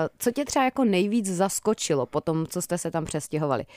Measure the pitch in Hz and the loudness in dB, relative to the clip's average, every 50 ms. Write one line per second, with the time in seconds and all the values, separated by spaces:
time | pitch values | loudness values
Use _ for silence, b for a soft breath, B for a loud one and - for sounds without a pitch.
0 | 160 - - - - 240 233 - 285 - - 294 262 254 - - 262 220 190 180 | 2 0 -4 -2 -2 -2 0 0 -2 -2 0 2 2 2 2 2 2 4 4 4
1 | 202 202 214 240 202 190 185 170 190 196 - - - 208 220 - - - 160 135 | 2 2 2 0 0 0 0 0 0 0 0 0 0 0 0 0 0 0 0 0
2 | 123 - - 151 - 170 160 160 160 156 - 180 170 - 175 175 - 165 165 165 | 0 0 -2 -2 0 0 0 0 -2 -2 -4 -6 -4 -4 -4 -4 -4 -4 -4 -4
3 | 160 - - 151 - - - 151 156 143 131 110 - B B | -4 -4 -4 -6 -4 -4 -4 -2 0 0 0 0 -2 B B